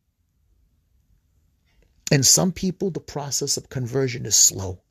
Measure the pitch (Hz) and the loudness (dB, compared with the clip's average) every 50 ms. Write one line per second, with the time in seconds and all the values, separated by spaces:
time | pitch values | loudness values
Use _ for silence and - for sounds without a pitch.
0 | _ _ _ _ _ _ _ _ _ _ _ _ _ _ _ _ _ _ _ _ | _ _ _ _ _ _ _ _ _ _ _ _ _ _ _ _ _ _ _ _
1 | _ _ _ _ _ _ _ _ _ _ _ _ _ _ _ _ _ _ _ _ | _ _ _ _ _ _ _ _ _ _ _ _ _ _ _ _ _ _ _ _
2 | _ - - 139 127 - - - 165 185 170 - 190 190 165 - - 196 156 156 | _ 0 2 4 4 4 4 4 2 0 0 -2 -4 -4 -4 -4 -4 -6 -6 -6
3 | - - - 147 139 139 127 - 143 139 - 127 - - - 135 127 113 123 135 | -10 -10 -10 -10 -8 -6 -6 -4 -4 -4 -4 -6 -6 -8 -6 -6 -4 -2 -2 -2
4 | 135 131 117 113 123 117 107 - - - - 101 95 92 95 - _ _ | -2 -2 -2 -6 -4 0 4 4 6 4 4 2 -4 -8 -8 -10 _ _